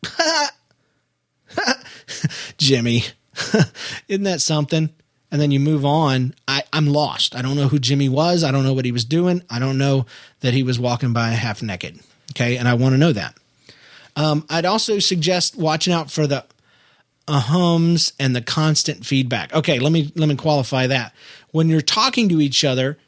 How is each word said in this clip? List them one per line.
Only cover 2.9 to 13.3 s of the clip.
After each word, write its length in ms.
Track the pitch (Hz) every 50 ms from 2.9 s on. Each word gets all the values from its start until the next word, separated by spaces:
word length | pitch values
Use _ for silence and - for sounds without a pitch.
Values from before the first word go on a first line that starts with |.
| 117 117 113 - - _ _ _ _ - - - -
<laughs> 540 | 214 165 - - - - - - - - _
isn't 160 | 202 196 202
that 160 | 196 185 160
something? 500 | - - 160 151 147 143 - 165 160 156 - _ _ _ _ _ _ _
And 80 | - 143
then 100 | 147 147
you 100 | 143 139
move 240 | 139 147 156 151 135
on. 500 | 143 143 156 165 147 131 131 127 127 - _ _ -
I, 160 | 135 139 143 -
I'm 140 | - 151 156
lost. 500 | 147 143 147 151 127 73 - - - -
I 60 | 123
don't 140 | 123 131 139
know 120 | 143 143 139
who 100 | 147 147
Jimmy 300 | 131 117 139 139 143 135
was. 340 | 127 131 156 170 175 175
I 80 | 165 147
don't 140 | 131 139 135
know 80 | 131
what 120 | 135 131 127
he 80 | 123
was 120 | 120 120 117
doing. 380 | 117 143 165 175 180 180 180 175 _
I 100 | - 120
don't 200 | 127 135 135 131
know 280 | 139 139 139 135 127 - - - - - _ _
that 140 | - 131 123
he 80 | 131
was 160 | 135 123 127 120
walking 340 | 123 120 120 123 - 127
by 160 | 117 117 117 113
half 340 | 113 113 113 117 104 -
naked. 380 | - 110 98 90 - 82 78 - - _ _ _ _ -
Okay. 240 | - - 127 120 123
And 100 | 127 123
I 80 | 120 123
wanna 240 | 117 123 131 131 131
know 140 | 147 170
that. 240 | 151 107 85 62